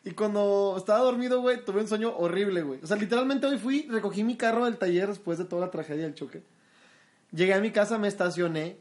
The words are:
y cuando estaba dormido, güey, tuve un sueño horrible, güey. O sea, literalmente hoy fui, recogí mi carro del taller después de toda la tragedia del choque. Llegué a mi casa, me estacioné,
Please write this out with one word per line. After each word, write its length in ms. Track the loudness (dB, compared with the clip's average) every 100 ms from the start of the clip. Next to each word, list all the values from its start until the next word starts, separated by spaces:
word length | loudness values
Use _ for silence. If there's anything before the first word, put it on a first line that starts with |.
y 60 | -10
cuando 640 | -4 -2 2 2 4 2 0
estaba 220 | 2 4
dormido, 400 | 4 2 0 2
güey, 240 | 2 0
tuve 160 | 0 -2
un 80 | 0
sueño 280 | -2 -2 0
horrible, 460 | 0 2 0 0
güey. 180 | -2 -6
O 40 | -2
sea, 80 | -2
literalmente 500 | 0 0 2 2 0
hoy 120 | 0
fui, 280 | 0 -2 0
recogí 360 | -2 -2 0
mi 120 | -2 0
carro 280 | 0 2
del 120 | 0 0
taller 300 | 0 0 0
después 300 | -4 -4 -4
de 60 |
toda 220 | -4 -4 -4
la 40 |
tragedia 320 | -4 -6 -6
del 120 | -6
choque. 280 | -8 -12 -14 -20 _ _ _ -20 _ _ _ -10
Llegué 220 | 0 2
a 60 | 4
mi 120 | 2
casa, 260 | 2 2 2
me 80 | 0
estacioné, 720 | 0 0 0 0 0 -4 -8